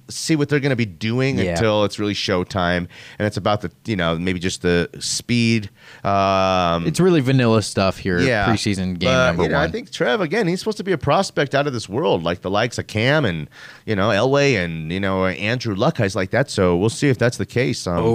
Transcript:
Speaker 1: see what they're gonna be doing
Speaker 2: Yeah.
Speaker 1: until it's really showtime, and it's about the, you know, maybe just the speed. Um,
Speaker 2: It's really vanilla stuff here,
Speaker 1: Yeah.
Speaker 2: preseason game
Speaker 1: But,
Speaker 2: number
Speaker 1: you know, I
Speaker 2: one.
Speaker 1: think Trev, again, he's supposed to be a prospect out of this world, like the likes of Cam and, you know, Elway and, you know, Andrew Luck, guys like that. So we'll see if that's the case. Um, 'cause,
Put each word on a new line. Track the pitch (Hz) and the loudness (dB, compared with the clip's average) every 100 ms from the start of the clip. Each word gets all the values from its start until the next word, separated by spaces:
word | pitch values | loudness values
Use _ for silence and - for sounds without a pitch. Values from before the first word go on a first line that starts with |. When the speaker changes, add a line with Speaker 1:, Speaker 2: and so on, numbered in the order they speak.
| - | -14
Speaker 1:
see | - - 156 | -8 -2 0
what | 143 | 2
they're | 147 | 0
gonna | 143 117 | 0 0
be | 110 | -2
doing | 80 110 123 135 95 | -4 -2 0 0 0
Speaker 2:
Yeah. | 92 | 0
Speaker 1:
until | 85 113 107 101 | 0 2 2 0
it's | - | 0
really | 104 101 | -2 -2
showtime, | - 92 90 98 87 90 87 - - - | -2 -2 0 0 0 0 -4 -12 -14 -4
and | 104 | -4
it's | 101 | 0
about | 101 104 | 0 0
the, | - - 110 | -4 -10 -4
you | 98 | -2
know, | 82 82 | 0 0
maybe | 90 90 | -2 -2
just | 90 - | -4 -2
the | 90 87 82 - | 2 2 0 -6
speed. | - - - 120 117 113 104 - - - | -8 -6 -2 2 2 2 -2 -14 -20 -6
Um, | 98 98 98 95 95 92 87 85 85 | -2 2 2 2 2 2 2 0 0
Speaker 2:
It's | 160 | 2
really | 185 165 | 4 4
vanilla | 127 135 117 110 | 2 2 4 2
stuff | 98 - 95 - | 2 0 0 0
here, | 98 87 | -2 0
Speaker 1:
Yeah. | 107 110 95 | 2 2 0
Speaker 2:
preseason | 101 107 95 92 87 | 0 0 -2 -2 -2
game | 87 | 0
Speaker 1:
But, | 131 127 | 2 2
Speaker 2:
number | 85 | 2
Speaker 1:
you | 82 | 0
know, | 82 | 0
I | |
Speaker 2:
one. | 160 | -2
Speaker 1:
think | 233 - | -4 -8
Trev, | - 185 233 | -4 0 0
again, | 165 208 175 | 0 0 0
he's | 185 | -2
supposed | 220 214 | -4 -6
to | |
be | 196 | -4
a | 165 | -2
prospect | 147 165 190 - 143 | 0 0 0 -2 0
out | 139 143 | 0 0
of | |
this | 123 - | -4 -4
world, | 110 190 113 | -2 0 0
like | 85 87 | 0 -4
the | 90 | -2
likes | 101 120 - | 0 -2 -4
of | - | -4
Cam | 107 120 156 117 | 0 2 2 0
and, | 80 71 - - - - | -2 -8 -14 -20 -12 -4
you | 101 | 0
know, | 104 | 2
Elway | 98 131 143 143 107 | 2 2 2 2 2
and, | 85 80 78 | 0 -4 -4
you | 92 | -2
know, | 98 95 92 | 0 0 0
Andrew | 85 104 123 117 95 | -2 -2 -2 -2 0
Luck, | 147 - | 0 0
guys | 101 98 | -2 -2
like | 95 | -2
that. | 110 - | 0 0
So | - 92 87 | 2 2 4
we'll | 110 | 2
see | - 147 | 2 0
if | 123 | 2
that's | 120 - | 0 -2
the | 98 | -4
case. | 117 139 131 92 | -2 -2 -2 -2
Um, | 87 | 0
'cause, | 113 | 0